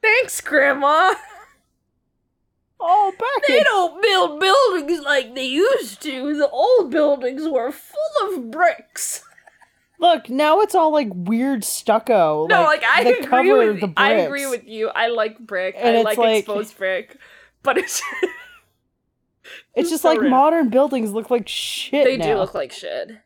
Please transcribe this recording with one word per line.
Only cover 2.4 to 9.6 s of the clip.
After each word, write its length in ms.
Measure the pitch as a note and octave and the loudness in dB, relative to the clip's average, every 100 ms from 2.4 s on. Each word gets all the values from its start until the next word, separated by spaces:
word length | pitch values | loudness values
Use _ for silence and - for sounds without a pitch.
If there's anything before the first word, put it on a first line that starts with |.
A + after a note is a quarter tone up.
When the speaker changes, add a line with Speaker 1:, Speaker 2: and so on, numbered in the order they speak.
| _ _ _ _ | _ _ _ _
Speaker 2:
Oh, 320 | E4+ F#4 G4+ F#4+ | 2 2 2 -2
back 280 | A#4 C#5 D5 | -4 -2 2
Speaker 1:
They 120 | C5+ | 4
Speaker 2:
in 40 | C#5+ | 4
Speaker 1:
don't 360 | G#4 F4 F4 | 2 -2 0
build 380 | G#4+ F#4+ F4 D4 | 0 2 0 0
buildings 640 | F#4+ G#4+ B4+ F4+ C#4+ E4+ | 2 4 4 0 -4 -6
like 320 | C#4+ C#4+ A#3 B3+ | 0 -2 -2 -8
they 100 | C4 | -4
used 560 | C#4 G#4+ C5+ A#3+ G3 | 0 0 0 -4 -12
to. 340 | D#4 C4 C#4 D4+ | -10 -8 -6 -2
The 120 | C#4+ | -2
old 400 | B3 F#4 B4 D#4 | 0 2 4 2
buildings 580 | D4+ D4+ C#4 B3 C4+ D#4 | 0 0 0 -4 -6 -4
were 240 | C4+ A#3 | -4 -4
full 600 | D4 - D5+ D#5 D5+ G#4 F4+ | -10 -14 -8 -4 -4 -4 -6
of 140 | A#3 | -10
bricks. 760 | C4+ E5 - - - - - - _ _ _ | 0 0 0 -12 -12 -10 -10 -14 _ _ _